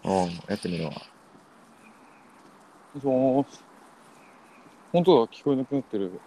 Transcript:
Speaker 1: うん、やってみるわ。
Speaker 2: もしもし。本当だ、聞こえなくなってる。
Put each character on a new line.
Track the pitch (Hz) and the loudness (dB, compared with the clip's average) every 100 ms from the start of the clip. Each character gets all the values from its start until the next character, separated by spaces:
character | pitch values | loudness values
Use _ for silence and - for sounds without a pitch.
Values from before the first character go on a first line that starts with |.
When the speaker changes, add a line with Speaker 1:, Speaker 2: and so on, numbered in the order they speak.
| 92 | 0
Speaker 1:
う | |
ん、 | 95 90 87 - | 0 -2 -6 -8
や | 101 | -8
っ | |
て | 90 | -6
み | 85 | -6
る | 78 | -8
わ。 | |
Speaker 2:
も | 73 - - - - - - - - - - - - - - - - - - - 143 | -10 -18 -20 -20 -20 -20 -20 -20 -20 -20 -20 -20 -20 -20 -20 -20 -20 -20 -20 -18 -8
し | 139 | -2
も | 131 131 131 139 | 0 2 0 -2
し。 | - - - - - - - - - - - - - - | -10 -20 -20 -20 -20 -20 -20 -20 -20 -20 -20 -20 -20 -2
本 | 175 | 2
当 | 170 151 113 | 6 6 4
だ、 | |
聞 | - | -2
こ | - | -2
え | 135 | -2
な | 131 | 0
く | 139 | -4
な | |
っ | |
て | - 107 | -4 -4
る。 | 95 98 | -4 -8